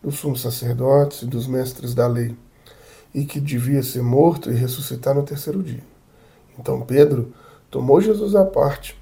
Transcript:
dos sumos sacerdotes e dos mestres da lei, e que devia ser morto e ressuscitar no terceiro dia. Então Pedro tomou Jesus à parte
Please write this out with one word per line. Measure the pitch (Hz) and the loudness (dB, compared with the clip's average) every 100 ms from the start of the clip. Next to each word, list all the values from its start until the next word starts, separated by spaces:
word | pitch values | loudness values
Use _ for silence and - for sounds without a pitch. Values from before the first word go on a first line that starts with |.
dos | 147 143 | -8 -6
sumos | 151 127 | -6 -4
sacerdotes | 123 120 120 120 127 143 143 - | -6 -6 -4 -2 4 4 4 -2
e | 117 | -6
dos | 120 123 | -6 -2
mestres | 127 127 127 123 | -2 -4 -6 -8
da | 123 120 | 0 0
lei, | 120 117 117 - _ _ - - - _ | 0 -4 -8 -18 _ _ -20 -20 -20 _
e | - | -8
que | 143 147 | -6 -6
devia | 143 127 123 139 | -4 -2 0 0
ser | 127 131 | -2 -4
morto | 120 127 165 165 - | 0 4 4 4 -4
e | |
ressuscitar | 117 127 123 - 123 - 139 | -2 -2 -6 -10 -6 -2 0
no | |
terceiro | 143 143 - 190 | -2 -8 -6 -6
dia. | 170 123 - _ _ _ _ _ _ - | -6 -10 -14 _ _ _ _ _ _ -12
Então | - 127 | -6 -6
Pedro | 123 135 147 131 - - - - _ | -2 4 6 4 -4 -10 -20 -20 _
tomou | 131 127 147 | -6 4 4
Jesus | 208 208 208 202 | 4 0 2 2
à | |
parte | 190 - 139 - - - | 2 2 0 -2 -12 -20